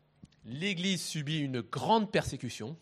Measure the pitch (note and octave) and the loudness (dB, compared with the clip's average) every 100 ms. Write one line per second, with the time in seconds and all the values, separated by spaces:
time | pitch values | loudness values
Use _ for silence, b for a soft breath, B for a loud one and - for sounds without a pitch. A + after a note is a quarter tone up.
0 | _ _ - _ G#2+ C3+ G3+ F3 F#3+ F#3 | _ _ -20 _ -12 -4 -2 0 2 0
1 | - D#3+ C#3+ D#3+ C#3 B2 G#2+ B2 D#3 A3+ | -2 -4 0 0 0 -2 -2 -2 4 4
2 | G#3 E3 - C#3 A#2+ - A2 E3 | 4 2 0 -4 -6 -6 -8 -10